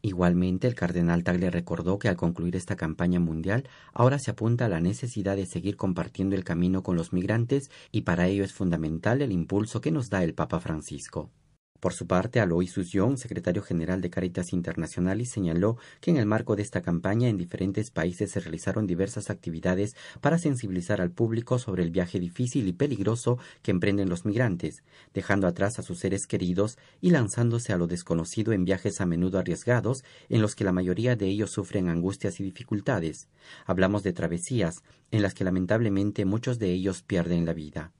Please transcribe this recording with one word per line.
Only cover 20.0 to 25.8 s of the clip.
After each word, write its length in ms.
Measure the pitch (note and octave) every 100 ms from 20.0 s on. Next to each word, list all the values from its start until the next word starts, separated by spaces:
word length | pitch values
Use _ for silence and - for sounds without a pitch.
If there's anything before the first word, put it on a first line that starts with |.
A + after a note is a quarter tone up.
| - -
para 160 | - E3+
sensibilizar 640 | E3 B2+ G2+ F2+ F2 G#2
al 80 | F2
público 480 | F2 A#2 A2+ A#2 B2+
sobre 240 | A#2 F#2
el 80 | E2+
viaje 280 | F2+ F2 G2
difícil 480 | F2 - B2 C#3+ F#2+
y 60 |
peligroso 680 | F2 C#3+ A2+ G2 A#2 - B2 - -
que 120 | -
emprenden 360 | F#2 F#2+ G2+ F#2+
los 160 | F2
migrantes, 580 | G#2+ G#2 B2 F2 D#2+ - _ - -
dejando 340 | G2+ - G2+ F#2
atrás 320 | F2 G2
a 40 | -